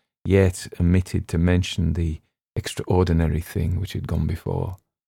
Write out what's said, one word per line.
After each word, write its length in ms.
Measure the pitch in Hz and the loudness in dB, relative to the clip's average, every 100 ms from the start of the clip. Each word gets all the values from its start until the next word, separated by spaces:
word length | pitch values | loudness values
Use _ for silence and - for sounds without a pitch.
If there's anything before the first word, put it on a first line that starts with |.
| _ _ | _ _
yet 420 | - 95 92 - - - | 2 4 4 0 -10 0
omitted 480 | 87 92 - 90 - | 4 4 2 -4 -2
to 100 | 82 | 0
mention 540 | 87 90 92 - 82 | 2 2 0 -2 -2
the 300 | 82 82 78 _ _ _ - | 0 -2 -4 _ _ _ -10
extraordinary 880 | - - - 90 95 82 80 78 | -8 -8 0 2 4 2 2 0
thing 400 | - - 82 90 | -4 -4 -2 -2
which 120 | 92 | -4
had 140 | 95 90 | -6 -4
gone 200 | 85 82 | -2 -2
before. 500 | 90 - 50 87 92 _ _ | -4 -4 -4 -4 -8 _ _